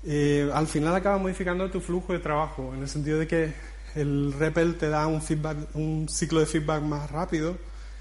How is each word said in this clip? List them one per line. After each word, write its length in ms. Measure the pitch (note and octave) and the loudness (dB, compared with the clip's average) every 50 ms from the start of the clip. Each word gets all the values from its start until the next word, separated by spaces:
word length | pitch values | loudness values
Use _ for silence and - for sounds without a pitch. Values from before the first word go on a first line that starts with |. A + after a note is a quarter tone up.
| - | -4
Eh, 480 | D3+ D3 D3 D3 C#3+ D3 C#3+ C#3+ C#3+ C#3 | 0 2 2 4 4 4 4 4 2 2
al 140 | C#3+ D#3 | 2 0
final 260 | D3+ - D#3 D3 D#3+ F3 | 2 2 0 2 2 2
acaba 240 | F#3+ F#3 G3+ G3+ | 2 4 2 2
modificando 540 | G3 F#3+ F#3 F#3 - G3 F3+ F3 F3+ F#3+ F#3+ | 2 2 0 -2 -2 -2 -2 0 0 -2 -2
tu 80 | F#3+ F#3 | -2 -4
flujo 320 | F3 - F3 F3+ - - | -4 -2 -2 -2 0 -2
de 80 | F3+ E3+ | -2 -2
trabajo, 540 | - D#3+ D3+ D3 D#3 D3 - - C3 B2+ C3 | 0 0 0 0 0 -2 -4 -6 -6 -6 -6
en 80 | C3+ | -6
el 80 | C#3 C3+ | -6 -6
sentido 280 | - D3+ C#3+ D3 D3+ | -4 -4 -2 0 0
de 100 | D#3 D#3+ | 0 2
que 260 | D#3 E3+ E3 D#3+ D#3+ C#3+ - - - - - - - - | 2 2 2 2 0 -2 -8 -12 -14 -14 -14 -14 -8 -4
el 380 | D#3 D3 C#3+ C#3+ C#3+ C#3+ C#3+ C3+ | -2 0 2 2 2 2 0 0
repl 400 | C#3 D#3 D#3+ D#3 E3+ E3 E3+ E3 | 2 0 2 4 4 4 4 2
te 160 | E3+ E3 D3+ | 2 0 2
da 180 | D3+ D3+ D3+ | 2 2 2
un 140 | D#3+ D#3+ D#3 | 2 2 0
feedback, 520 | D#3 - D#3+ D3+ D3+ D#3 D#3 D3+ D3+ - - | 0 0 0 0 0 -2 -4 -4 -6 -6 -4
un 360 | D3+ D#3 D#3 D#3 D#3 D#3 D3+ | -2 -2 0 0 -2 -2 -2
ciclo 320 | - - E3+ D3 D#3+ D#3+ | -2 -2 0 2 4 4
de 40 | D3+ | 4
feedback 380 | D3+ - E3 D3 D#3 D#3 D3+ D3 | 4 2 0 0 2 0 0 0
más 260 | D3+ D3+ D3 D3 D3 | -2 -2 -2 -4 -4
rápido, 460 | C3 D#3 F3+ - - D#3+ D#3 E3 F#3 - - - - - - - - - | -4 -4 -2 -2 -2 -2 0 -2 -4 -6 -10 -12 -14 -14 -14 -14 -14 -14